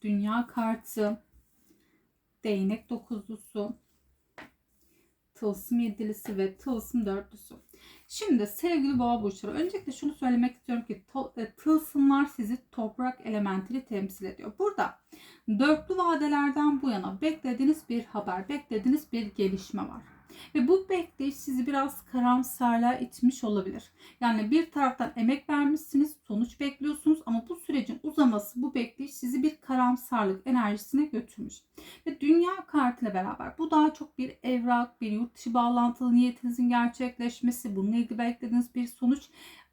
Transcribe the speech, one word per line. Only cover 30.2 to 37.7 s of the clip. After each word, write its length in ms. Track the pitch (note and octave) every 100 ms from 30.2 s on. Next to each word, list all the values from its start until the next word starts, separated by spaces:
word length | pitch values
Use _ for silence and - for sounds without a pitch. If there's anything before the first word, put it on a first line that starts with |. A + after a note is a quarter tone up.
| G3+ F#3+ C4
enerjisine 580 | B3 G#3+ G#3 - C4+
götürmüş. 500 | D4+ G#3+ - - - - _ - - - E4
Ve 140 | -
dünya 460 | C#4+ E4 F4 F#4 -
kartıyla 480 | D4+ B3 A#3+ A3
beraber 440 | F#3 F#3+ - - -
bu 120 | D#4+
daha 240 | D#4 D4+
çok 240 | D4+ D4 -
bir 180 | C4 -
evrak, 580 | B3 B3+ A#3+ A#3+ A#3+ _
bir 120 | G#3+
yurt 220 | G#3+ A#3+
dışı 200 | - A#3+
bağlantılı 600 | A#3+ A#3+ A#3+ A#3+ A#3+ B3
niyetinizin 540 | A#3+ B3 A#3+ B3 A#3+ B3
gerçekleşmesi, 1080 | A#3+ A#3+ - B3+ - A#3+ - B3 A#3+ A3+